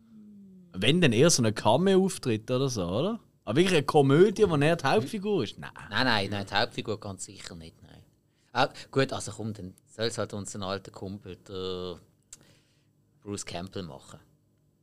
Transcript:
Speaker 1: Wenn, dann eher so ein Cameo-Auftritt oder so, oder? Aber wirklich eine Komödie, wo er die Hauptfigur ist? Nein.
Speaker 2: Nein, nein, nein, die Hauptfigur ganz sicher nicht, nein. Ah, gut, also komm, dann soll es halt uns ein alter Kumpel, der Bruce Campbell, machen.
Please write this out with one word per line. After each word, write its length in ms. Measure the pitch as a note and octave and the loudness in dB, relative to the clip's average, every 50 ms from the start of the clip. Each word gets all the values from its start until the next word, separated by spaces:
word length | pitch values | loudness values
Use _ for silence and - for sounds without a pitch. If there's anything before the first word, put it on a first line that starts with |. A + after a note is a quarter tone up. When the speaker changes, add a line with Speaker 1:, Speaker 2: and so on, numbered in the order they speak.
| A3+ A3+ A3+ G#3+ G#3 G#3 G#3 G3+ G3 F#3+ - - - _ - | _ _ -20 -20 -20 -20 -20 -20 -20 -20 -20 -20 -20 _ -8
Speaker 1:
Wenn, 260 | F#2+ G2+ B2 D3+ F3+ | 0 4 6 8 8
dann 140 | E3+ C3+ G#2+ | 8 6 6
eher 160 | A2+ D3+ F3 | 6 6 6
so 120 | - - A#2 | 6 4 2
ein 120 | A2 G#2+ | 2 0
Cameo-Auftritt 960 | - - G#2+ A#2 D3 F#3 G3 F#3+ F#3 F#3+ F#3 - - - C3+ A2 A2 A2 - | 2 2 4 4 4 4 4 4 4 4 2 -2 -4 -4 -2 -2 -2 -2 -4
oder 180 | B2+ B2+ C#3 C3 | -2 -2 -2 -2
so, 160 | B2 G#2 F2 | -4 -4 -4
oder? 320 | E2+ F#2 A#2 D#3+ G3+ A#3 G#3+ - _ _ _ _ | -4 -2 -2 -2 -4 -6 -8 -12 _ _ _ _
Aber 100 | - A2 | -2 2
wirklich 220 | D3+ F#3 G3 F3+ D3+ | 2 2 4 2 0
eine 80 | - | 0
Komödie, 640 | - - D3+ C#3 C3+ C3+ D#3 F#3+ A3+ G3 A3 G#3+ F3+ | 2 2 4 4 6 6 6 6 6 4 4 2 2
wo 80 | D#3+ | 4
er 200 | C#3+ C#3+ D#3+ E3+ | 2 2 2 0
die 80 | D#3+ - | 0 0
Hauptfigur 560 | C3+ E3+ A3 B3 - - G3+ F#3 G#3+ G#3 E3 A2 | 0 0 0 0 -2 -6 -8 -4 -2 -2 -2 -2
ist? 160 | - - - | -4 -8 -12
Nein. 120 | C#2+ - - - - - | -16 -18 -16 -18 -14 -6
Speaker 2:
Nein, 160 | G2+ A2+ C3 | -2 0 2
nein, 240 | B2+ A2+ G#2 G2 F#2+ | 2 2 0 0 -2
nein, 160 | G2+ G2+ G2+ F#2+ | -6 -8 -6 -4
die 60 | G2 | -2
Hauptfigur 460 | G2+ A#2+ A#2+ - - A2+ A#2 G#2 - | -2 -2 -2 -4 -8 -8 -8 -8 -8
ganz 240 | - G#2 F#2+ F#2 - | -10 -12 -14 -14 -14
sicher 300 | - G2 G2 - - G2 | -16 -18 -18 -18 -18 -16
nicht, 200 | E2+ D#2+ E2 - _ - | -16 -18 -20 -20 _ -20
nein. 200 | D#2 D#2 D#2+ - _ _ _ _ _ _ _ _ _ - | -20 -20 -20 -20 _ _ _ _ _ _ _ _ _ -2
Ah, 160 | A#2+ C#3+ - - - - - | -2 -2 -2 -4 -8 -20 -6
gut, 200 | - C3+ C3+ C3+ | -2 -2 -2 -2
also 220 | A#2 G2 - G2+ G2+ | -4 -8 -10 -12 -12
komm, 220 | - G#2+ A2+ G#2 | -10 -10 -10 -10
dann 180 | G#2 F#2 F#2 F#2 _ _ _ _ | -12 -14 -16 -18 _ _ _ _
soll 80 | - A2 | -8 -8
es 120 | A#2 - A#2 | -6 -6 -6
halt 160 | G#2 G2+ - | -8 -8 -8
uns 200 | G#2 F#2+ - - | -10 -12 -12 -12
ein 80 | G#2 F#2+ | -10 -8
alter 280 | F#2 G2 G2 - - | -8 -8 -8 -10 -14
Kumpel, 460 | - - G#2 F#2+ G2 G#2 - F#2+ F2 - _ - | -16 -14 -12 -12 -12 -14 -14 -16 -18 -18 _ -14
der 480 | G2 F#2 F#2 F#2 F#2 F2+ F2+ F#2 E2+ - _ _ _ _ _ _ - - _ _ _ _ _ _ _ _ _ _ _ _ _ _ _ _ _ | -12 -10 -8 -8 -8 -8 -10 -10 -12 -14 _ _ _ _ _ _ -20 -20 _ _ _ _ _ _ _ _ _ _ _ _ _ _ _ _ _
Bruce 240 | G2+ G2+ G2 - | -12 -12 -12 -10
Campbell, 360 | - - E2+ F#2 F#2 - G2+ F#2 | -10 -10 -10 -12 -10 -10 -12 -12
machen. 360 | D#2 C2+ C2+ - - - - _ _ _ _ _ _ _ _ _ _ _ _ | -12 -14 -18 -20 -20 -20 -20 _ _ _ _ _ _ _ _ _ _ _ _